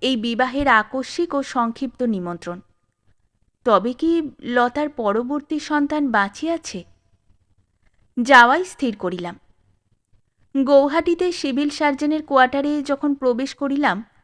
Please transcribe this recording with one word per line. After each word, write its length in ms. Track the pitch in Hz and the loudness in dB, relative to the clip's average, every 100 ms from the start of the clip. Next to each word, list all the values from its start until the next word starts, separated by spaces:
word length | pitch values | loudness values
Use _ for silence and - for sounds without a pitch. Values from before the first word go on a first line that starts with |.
এই 160 | 254 240 | -2 -2
বিবাহের 500 | 233 233 254 269 277 | -2 -2 -2 0 2
আকস্মিক 680 | 226 214 262 254 - 339 285 | 2 2 -6 -6 -6 -4 -4
ও 80 | |
সংক্ষিপ্ত 600 | 269 254 233 226 262 - | -4 -4 -4 -4 -8 -4
নিমন্ত্রণ। 580 | 240 196 175 170 175 180 - _ _ _ _ _ _ _ _ _ | -4 -2 -6 -8 -10 -12 -14 _ _ _ _ _ _ _ _ _
তবে 300 | 240 196 226 | 2 2 2
কি 380 | 247 320 339 294 - | -2 0 0 -2 -8
লতার 500 | - 240 247 285 302 | -2 2 2 0 -4
পরবর্তী 720 | 294 208 214 247 294 294 302 | -2 -2 0 -2 -4 -4 -6
সন্তান 520 | - 302 285 302 277 | -2 0 0 0 0
বাঁচিয়াছে? 720 | 220 196 - 320 330 - 190 - _ _ _ _ _ _ _ _ _ _ _ _ - | 0 -2 -4 -6 -6 -8 -14 -16 _ _ _ _ _ _ _ _ _ _ _ _ -4
যাওয়াই 440 | 240 262 240 311 359 | 6 8 8 4 -2
স্থির 320 | - 254 202 | -6 -6 -4
করিলাম। 420 | 180 175 175 - _ _ _ _ _ _ _ _ _ _ _ 277 | -6 -6 -10 -12 _ _ _ _ _ _ _ _ _ _ _ -2
গৌহাটিতে 760 | 269 277 277 320 330 339 359 | 4 6 4 2 0 0 -2
সিভিল 380 | 349 277 254 294 | -2 -4 -2 -2
সার্জনের 560 | - 294 277 302 311 311 | 0 -2 0 -2 -2 0
কোয়ার্টারে 580 | 269 254 277 285 294 | 2 4 2 -2 -2
যখন 320 | 277 277 294 277 | -4 -2 -2 0
প্রবেশ 400 | 254 233 269 - | 0 0 -4 -6
করিলাম, 480 | 277 277 269 185 226 _ | -4 0 0 -2 -8 _